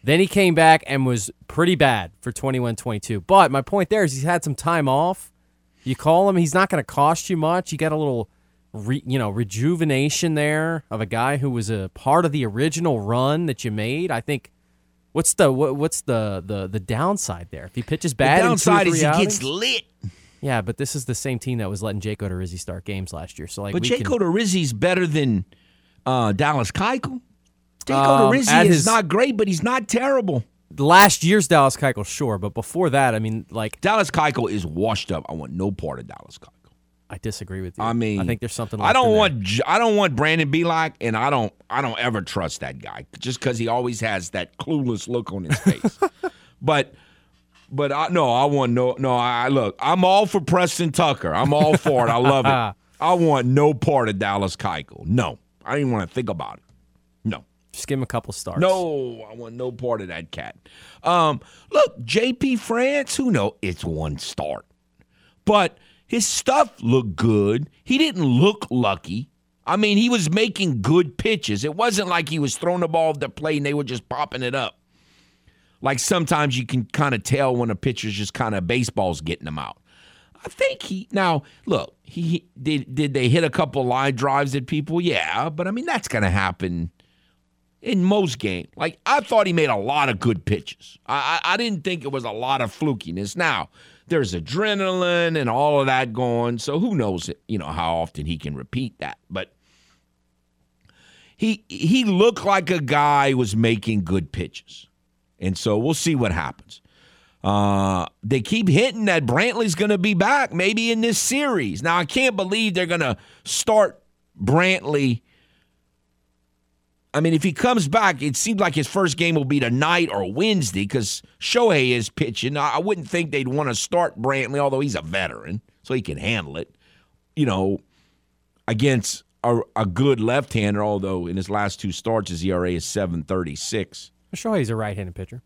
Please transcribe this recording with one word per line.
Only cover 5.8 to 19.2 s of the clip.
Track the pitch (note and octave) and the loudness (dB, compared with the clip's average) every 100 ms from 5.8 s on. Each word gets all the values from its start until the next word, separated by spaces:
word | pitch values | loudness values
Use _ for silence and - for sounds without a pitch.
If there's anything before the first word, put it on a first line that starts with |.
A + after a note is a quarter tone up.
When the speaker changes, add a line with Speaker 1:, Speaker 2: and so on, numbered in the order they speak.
Speaker 1:
You | - C3 | -8 -2
call | D3+ E3 G3 | 2 4 4
him, | F#3 | 4
he's | E3 | 2
not | F3+ G3 | 2 2
gonna | E3 | 0
cost | - - C#3+ E3 - | -2 0 2 2 -2
you | F3 | -2
much. | D#3 F3+ F3+ | 0 -2 -4
You | D3 | -4
got | D#3+ | -2
a | D#3 | -2
little | D3+ A#2+ G#2+ _ _ _ _ | -2 -2 -6 _ _ _ _
re-, | A2 G#2 C3+ - | -10 -4 -4 -2
you | C3 | -2
know, | A2 | -2
rejuvenation | G2+ A2 G#2 C#3 F3 D#3+ C3+ D3 - E3+ D3+ | -2 -4 -2 0 0 0 2 0 0 0 0
there | D3 D#3 D#3+ E3 - | 0 0 -2 -4 -6
of | G#2+ | -6
a | G#2 | -4
guy | A2+ B2+ C#3+ | -2 0 0
who | C#3 | -2
was | A#2+ G#2+ | -2 -4
a | G#2+ F#2+ | -4 -6
part | - - D#3 | -6 2 4
of | E3+ | 4
the | D3 A#2+ | 0 -2
original | G#2 D#3 D#3 E3+ B2 | -2 -2 0 0 0
run | G2+ A#2+ C3 D#3 E3+ | 0 0 0 0 -2
that | B2 A#2 | -4 -6
you | |
made. | G#2+ A2 C#3+ F3+ | -4 -4 -4 -4
I | A#2+ | -4
think, | A#2 C#3 _ _ _ _ _ _ _ | -4 -6 _ _ _ _ _ _ _
what's | D#3+ D#3+ | -2 0
the, | - D#3+ | 4 4
what, | C3 D3 C#3 | 4 0 0
what's | D#3 - | -2 -4
the, | - A#2 G#2+ F#2+ F2 | -2 -2 -2 -6 -6
the, | G#2 F#2+ | -8 -4
the | G#2 | -6
downside | F#2 A2+ E3+ G3+ - E2+ E2+ | -4 -2 0 -2 -4 -8 -10
there? | D2 F#2 | -14 -10
If | - | -10
he | |
pitches | A#2 D#3 E3+ | -6 -4 -4
bad | A#2+ C3+ D#3+ G3 | 0 4 6 4
Speaker 2:
The | |
Speaker 1:
in | A3 | 4
two | A3 | 4
or | G3+ | 6
Speaker 2:
downside | F#3 | 4
is | |
Speaker 1:
three | E3 | 4
Speaker 2:
he | D3+ | 4
Speaker 1:
outings? | D#3+ | 4